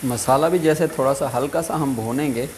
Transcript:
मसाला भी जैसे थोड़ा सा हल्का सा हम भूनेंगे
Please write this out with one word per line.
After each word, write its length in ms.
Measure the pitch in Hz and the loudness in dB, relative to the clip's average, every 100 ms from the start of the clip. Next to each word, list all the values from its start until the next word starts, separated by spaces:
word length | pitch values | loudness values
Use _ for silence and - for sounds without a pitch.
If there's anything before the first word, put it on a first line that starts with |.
मसाला 440 | 131 120 - 135 160 | -2 -4 2 4 4
भी 100 | 180 | 2
जैसे 300 | 156 151 160 | 2 2 0
थोड़ा 240 | - 131 | 0 0
सा 140 | 139 143 | 0 0
हल्का 340 | 127 139 160 | -2 -2 -2
सा 120 | 165 | -2
हम 220 | 156 147 123 | -2 -2 -2
भूनेंगे 500 | 110 123 151 117 135 | -2 -2 -2 -2 -4